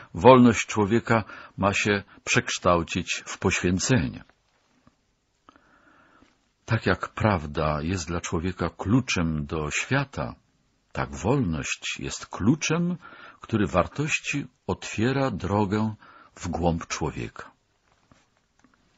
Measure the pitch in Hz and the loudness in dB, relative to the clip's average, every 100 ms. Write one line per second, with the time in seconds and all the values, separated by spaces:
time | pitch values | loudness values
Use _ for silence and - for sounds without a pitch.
0 | - 87 110 131 123 104 - - 101 113 | -14 4 8 10 10 6 0 -2 2 0
1 | - 113 104 - - - 98 101 107 101 | 2 0 0 -10 -16 -2 0 2 2 0
2 | - - - 123 - - 92 87 85 92 | -2 -12 -2 0 0 0 2 2 2 -4
3 | 82 - - - 95 - 90 92 - 127 | -4 -8 -10 -4 -2 0 0 0 2 2
4 | 65 - - _ _ _ _ _ _ _ | 2 -4 -16 _ _ _ _ _ _ _
5 | _ _ _ _ _ - _ _ _ _ | _ _ _ _ _ -20 _ _ _ _
6 | _ _ _ _ _ _ - 113 104 90 | _ _ _ _ _ _ -2 0 2 0
7 | - - 110 92 76 76 78 76 80 95 | -2 0 2 2 -2 -2 0 0 -2 -4
8 | 78 87 - 87 85 - 85 - 95 127 | -4 -6 -4 -4 -4 -4 -6 -4 0 0
9 | 127 - 82 78 71 80 73 - - 135 | 2 -2 -2 -2 -4 -4 -4 -6 -2 -2
10 | 139 - 62 - _ _ _ _ _ - | -2 -6 -8 -10 _ _ _ _ _ -8
11 | 65 69 90 139 95 78 62 - - - | -8 -4 0 0 0 -2 -6 -8 -8 -8
12 | 67 - - - 95 156 - 160 175 180 | -8 -10 -12 -2 2 2 0 -2 -2 -6
13 | - - - - - 110 101 90 82 - | -10 -20 -20 -20 -4 -2 2 2 0 -2
14 | 147 - - 143 - _ - 92 - - | -4 -4 -4 -6 -8 _ -8 -8 -6 -2
15 | 117 135 135 92 87 101 104 107 110 104 | 0 0 -2 -2 -2 0 2 0 -2 -4
16 | - - - - 92 80 85 82 - - | -14 -20 -20 -12 -8 -2 0 0 -4 -6
17 | 76 60 58 - - _ _ _ _ _ | -6 -6 -10 -12 -18 _ _ _ _ _
18 | _ _ _ _ _ _ _ _ _ | _ _ _ _ _ _ _ _ _